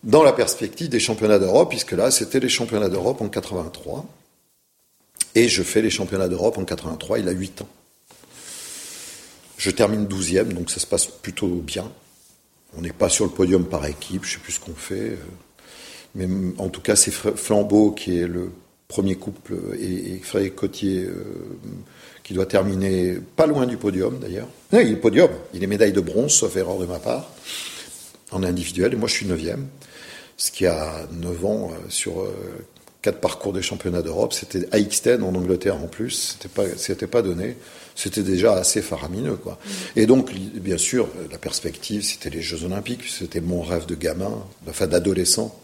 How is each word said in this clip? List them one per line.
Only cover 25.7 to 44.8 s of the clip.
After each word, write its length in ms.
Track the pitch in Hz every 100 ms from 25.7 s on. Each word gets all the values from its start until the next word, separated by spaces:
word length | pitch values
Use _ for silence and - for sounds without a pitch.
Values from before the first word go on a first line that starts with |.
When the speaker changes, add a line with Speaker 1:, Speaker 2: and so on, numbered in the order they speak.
| 101 107
Speaker 1:
de 80 | 98
bronze, 320 | 82 85 143
sauf 240 | - 107 95
erreur 220 | 90 95
de 80 | 90
ma 120 | 87
part, 320 | - 123 - - - - - - - - - - -
en 100 | 95
individuel, 500 | 92 90 85 90 117
et 40 | 120
moi 100 | 107
je 80 |
suis 120 | - 101
neuvième. 420 | 85 82 104 139 - - - - - - -
Ce 140 | -
qui 160 | - 90
a 400 | 82 78 80 80
neuf 320 | 82 85 85
ans, 260 | 92 107 92
euh, 60 | 82 87
sur, 340 | - 95 90
euh, 100 | 98 98 92 95 95 _ - _
quatre 180 | - 95
parcours 320 | 92 - 101
des 100 | 95
championnats 400 | 92 92 92 87
d'Europe, 300 | 82 80 117
c'était 340 | - - 95 87
à 60 | -
Ixten, 440 | 104 - - 120
en 120 | 95 92
Angleterre 400 | 90 90 98 85
en 100 | 82
plus, 460 | - 117 - -
c'était 160 | - 95
pas, 160 | - 101 -
c'était 300 | - 98 95
pas 160 | 123
donné. 340 | 98 85 101 123 - - - -
C'était 280 | 98 98
déjà 300 | 92 92 107
assez 280 | 98 92 110
faramineux, 540 | - 80 73 92 135 95
quoi. 160 | 90
Speaker 2:
Mm. 480 | 90 202 190 185 -
Speaker 1:
Et 60 | 107
donc, 260 | 131 -
li-, 180 | 95 95
bien 240 | 110 95 87
sûr, 280 | - 127 110 - 85
la 80 | -
perspective, 640 | - - 82 - - 104
c'était 260 | 98 - 85
les 140 | 78
Jeux 220 | 82 85
Olympiques, 400 | 87 95 101 120 -
c'était 320 | - 87 -
mon 220 | 85 87
rêve 240 | 82 87 80
de 80 |
gamin, 380 | 82 82 80 98 110 95 - -
enfin 200 | -